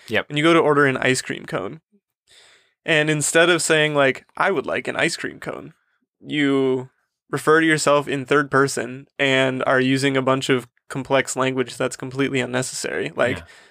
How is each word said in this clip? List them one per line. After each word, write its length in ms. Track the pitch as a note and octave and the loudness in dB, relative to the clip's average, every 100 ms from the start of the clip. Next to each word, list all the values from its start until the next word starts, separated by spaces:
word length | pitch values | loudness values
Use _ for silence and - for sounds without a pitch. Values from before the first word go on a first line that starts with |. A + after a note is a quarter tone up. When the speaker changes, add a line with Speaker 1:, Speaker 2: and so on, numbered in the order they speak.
| - | -4
Speaker 1:
Yep. 200 | G#2 - | -4 -2
Speaker 2:
And 80 | D3 | 0
you 60 | D#3+ | 2
go 80 | |
to 60 | E3 | 4
order 260 | D3 C#3+ C#3 | 4 4 2
an 100 | C3 | 2
ice 240 | B2+ C3 | -2 -2
cream 240 | - - - | -4 -10 -8
cone. 360 | B2+ G2 D#3 _ G#3 _ _ _ - _ _ _ _ - | -8 -8 -12 _ _ _ _ _ -20 _ _ _ _ -2
And 240 | D#3 D3+ | 0 2
instead 400 | D3+ - E3 E3+ | 0 2 4 4
of 120 | E3 | 2
saying, 340 | - D#3 D3+ D3 | 2 2 2 2
like, 300 | C3+ - _ - | 2 0 _ -4
"I 160 | F3+ | -2
would 140 | E3 D#2 | -2 -2
like 220 | F2+ - | -4 -4
an 80 | - | -2
ice 200 | D#3 - | -2 -2
cream 240 | - - | -10 -10
cone," 340 | - - D3 _ _ _ _ _ | -12 -12 -14 _ _ _ _ _
you 680 | C#3 D3 C#3 C3+ C3+ C3 B2+ _ _ _ - | -8 -2 0 2 2 0 -6 _ _ _ -8
refer 320 | C#3+ D3+ D#3+ | -4 2 4
to 40 | D#3+ | 4
yourself 400 | D#3 C#3+ D3 C#3 | 2 4 2 2
in 180 | C#3+ B2+ | -6 2
third 260 | C#3+ C#3+ | 2 2
person 560 | C3+ C#3 - A#2 C3 - - | 2 2 0 -6 -10 -16 -2
and 460 | C#3 C3+ C3 C3 C3+ | 2 2 2 0 0
are 140 | C3 | 2
using 380 | C3 C3+ C#3 C3+ | 2 2 0 0
a 40 | |
bunch 280 | C3 C3+ C3+ | 0 0 2
of 180 | B2+ - _ _ | 0 -2 _ _
complex 460 | C3+ B2+ C3+ C3 B2+ | -10 0 0 0 -2
language 420 | C3 C3 A#2+ - | -2 -2 -4 -4
that's 180 | B2+ - | -6 -4
completely 440 | C3 C3 C#3 C3+ | -10 -4 -2 -2
unnecessary. 720 | B2 B2+ C3 - - D#2 C#3+ - | -2 -4 -6 -8 -6 -6 -6 -2
Like 220 | B2+ E2+ | -2 -2
Speaker 1:
Yeah. 60 | - - _ | -10 -20 _